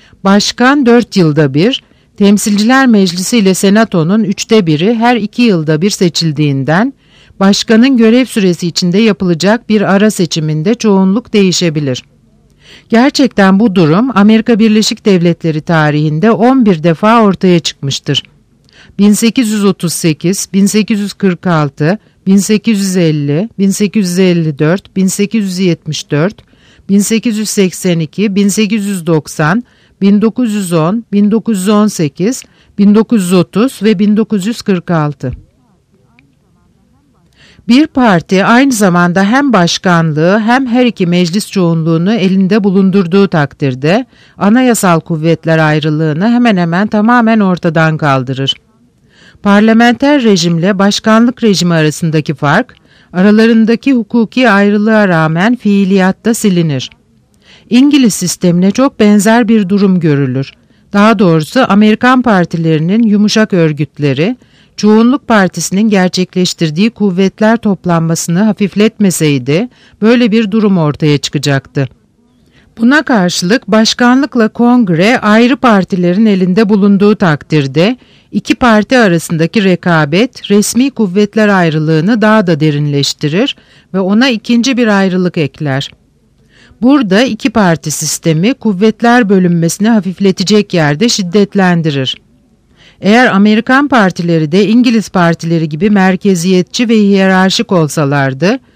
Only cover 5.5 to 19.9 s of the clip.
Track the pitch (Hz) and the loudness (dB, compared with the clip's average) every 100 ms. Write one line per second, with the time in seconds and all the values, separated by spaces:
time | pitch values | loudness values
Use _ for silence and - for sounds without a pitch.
5.5 | 175 151 156 202 - 175 - 160 143 151 | 0 0 -2 -2 0 -2 0 -4 -2 -2
6.5 | 135 135 170 269 - _ _ _ - 190 | -2 -2 -2 -2 -6 _ _ _ -2 0
7.5 | 202 - 226 262 247 226 247 247 226 190 | 0 0 2 4 4 4 2 0 -2 -2
8.5 | 170 170 - 180 180 220 - 185 160 190 | -2 -4 -2 -2 0 0 0 -4 -2 0
9.5 | 226 - 214 170 196 214 196 170 165 156 | -2 0 -2 0 2 0 0 -4 -4 -4
10.5 | 156 170 233 220 190 190 214 - 208 185 | -4 -2 -2 0 2 2 0 -2 0 0
11.5 | - 170 151 139 123 - _ _ _ _ | 0 -2 -2 -4 -6 -10 _ _ _ _
12.5 | _ - - _ 226 277 - 262 - 190 | _ -20 -20 _ 0 2 2 0 2 2
13.5 | 196 233 185 151 175 262 190 208 220 247 | 2 2 2 2 2 0 2 2 2 2
14.5 | 214 226 214 - 220 214 180 170 165 165 | 0 2 2 -2 -2 0 2 0 -2 -4
15.5 | 151 165 165 151 151 156 156 220 170 240 | -4 -2 0 0 0 -2 0 0 2 2
16.5 | 269 208 160 170 160 214 233 208 170 190 | 2 2 0 -2 0 2 2 2 2 0
17.5 | 170 - - 139 - - - - _ _ | 0 -2 -8 -8 -8 -6 -6 -8 _ _
18.5 | _ _ _ - - 208 202 226 262 220 | _ _ _ -14 0 2 2 0 -2 -2
19.5 | 214 202 - 170 | -2 -2 -2 -6